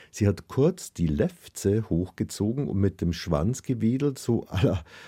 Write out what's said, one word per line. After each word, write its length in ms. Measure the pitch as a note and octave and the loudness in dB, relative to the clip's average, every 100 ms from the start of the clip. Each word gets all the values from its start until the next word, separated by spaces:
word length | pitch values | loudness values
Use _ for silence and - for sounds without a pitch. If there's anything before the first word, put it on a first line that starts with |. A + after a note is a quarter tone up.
| - | -16
Sie 160 | - G3+ | 0 2
hat 180 | - - | 2 -4
kurz 460 | - D3+ - - | 2 2 0 -10
die 160 | - E2 | -2 0
Lefze 840 | D2 E3 - - - G2 G#2+ A2 | 2 0 -2 -18 -2 2 2 2
hochgezogen 800 | E2 F2+ - G#2+ - G#2 C3 C#3+ | -2 -2 -4 -8 -2 -2 -2 -2
und 100 | G2 | 0
mit 220 | G2 - | 0 0
dem 120 | E2+ | -4
Schwanz 520 | D#2+ - D2 F2+ C3 | -2 0 0 0 -2
gewedelt, 520 | - A#2+ A2+ C3 D3 C3 | -4 0 0 2 -2 -2
so 260 | - A2+ - | -2 -2 0
à 180 | G2 | 2
la 200 | - G2 - - | 2 2 -6 -20